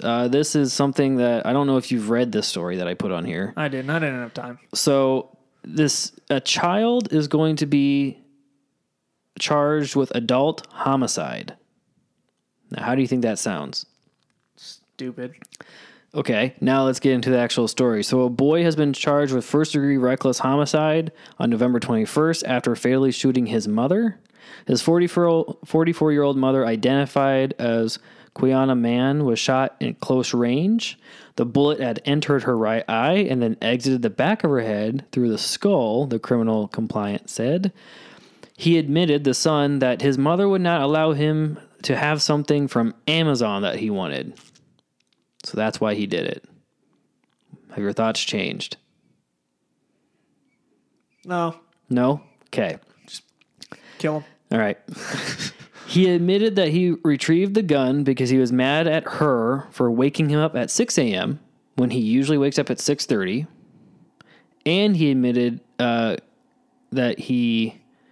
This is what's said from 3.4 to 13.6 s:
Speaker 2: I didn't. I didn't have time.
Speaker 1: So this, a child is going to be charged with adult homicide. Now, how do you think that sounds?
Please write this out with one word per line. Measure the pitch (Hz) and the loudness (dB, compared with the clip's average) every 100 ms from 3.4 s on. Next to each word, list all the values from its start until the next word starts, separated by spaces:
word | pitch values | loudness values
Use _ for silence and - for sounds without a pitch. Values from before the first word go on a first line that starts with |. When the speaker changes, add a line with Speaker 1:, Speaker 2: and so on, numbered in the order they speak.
| 98 - | -6 -6
Speaker 2:
I | 147 | -6
didn't. | 131 135 | -6 -4
I | 165 | -4
didn't | 151 127 | -4 -6
have | 117 | -10
time. | - 123 123 _ | -12 -14 -16 _
Speaker 1:
So | - 151 139 131 131 - _ _ _ | -2 2 4 4 0 -4 _ _ _
this, | - 110 147 - - - - | -6 -2 0 -2 -6 -10 -4
a | 139 | -4
child | - - 175 202 226 247 208 | -2 -2 0 2 2 0 0
is | 156 147 | -2 0
going | 151 160 151 | 2 2 0
to | 143 | 0
be | 143 139 139 139 - _ _ _ _ _ _ _ _ _ _ _ - | 2 2 2 -2 -6 _ _ _ _ _ _ _ _ _ _ _ -8
charged | - 147 147 151 143 139 | -2 0 2 0 0 0
with | 131 120 | 0 -2
adult | 117 127 151 156 - | 0 2 0 -2 -10
homicide. | - 135 135 120 - 69 55 - - _ _ _ _ _ _ _ _ _ _ - | -6 0 0 0 -4 -6 -10 -14 -18 _ _ _ _ _ _ _ _ _ _ -14
Now, | - | -8
how | 120 131 | -2 0
do | |
you | 127 | 0
think | 127 | 0
that | 117 101 | 0 -2
sounds? | 113 82 | -4 -6